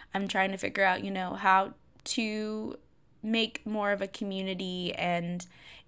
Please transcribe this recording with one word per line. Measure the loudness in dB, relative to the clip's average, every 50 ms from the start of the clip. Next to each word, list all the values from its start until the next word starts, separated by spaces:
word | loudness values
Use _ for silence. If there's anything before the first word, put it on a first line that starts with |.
| -10 -6
I'm | -4 -2 -2 0
trying | 2 2 2 2
to | 0 -2
figure | -4 -2 2 4 4
out, | 4 4 2 0
you | -4
know, | -4 -4 -4 -4 -4
how | 2 4 6 6 6 4 2 -4 -12 -20 -20 -20 -6 -4
to | -2 0 0 0 0 0 -2 -2 -2 -4 -4 -6 -6 -8 -10 -14 _ _ _ _ _ _ -8
make | -2 0 2 2 2 0 -2 -6 -6
more | -4 -2 0 2 2
of | 2 2
a | 0 -4
community, | -4 -6 -6 -4 -4 -2 -2 -2 -2 -2 -2 -4 -2 -2 -2 -2 -2
and | 0 0 0 0 0 0 -2 -4 -6 -8 -10 -16 -20 -20 -20 -20 -20 -6